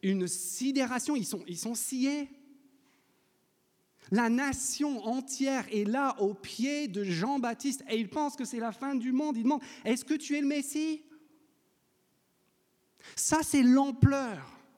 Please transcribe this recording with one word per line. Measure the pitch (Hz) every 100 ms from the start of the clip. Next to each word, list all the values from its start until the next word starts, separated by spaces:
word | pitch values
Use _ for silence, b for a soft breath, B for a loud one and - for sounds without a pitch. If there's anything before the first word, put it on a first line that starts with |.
une | 196 190 180
sidération. | - - - 254 269 254 247 240 294
Ils | 185
sont, | 196 -
ils | 170
sont | 226 233
sciés. | - 262 262 294 277 - - - _ _ _ _ _ _ _ _ _ _ _ _ _ _ B
La | 196 233
nation | 240 277 269 - - 294 262
entière | 214 254 262 - 269 269 214
est | 214
là | 208 247 277 196
au | 202 202
pied | - - 247 294 294
de | 185
Jean-Baptiste | 202 165 214 285 240 233 277 269 -
et | 226
ils | 208
pensent | 302 294 -
que | 247
c'est | 240
la | 226
fin | 208 277
du | 277 233
monde. | 254 302 233
Ils |
demandent, « | 226 294 B B -
Est-ce | 247 -
que |
tu | 302 - 285
es |
le | 285
Messie ? » | 294 285 294 311 311 - - _ _ _ _ _ _ _ _ _ _ _ _ _ _ _ _ _ _ B B
Ça, | - 311
c'est | 311 285
l'ampleur | 247 254 277 262 285 277 254 185 135 - -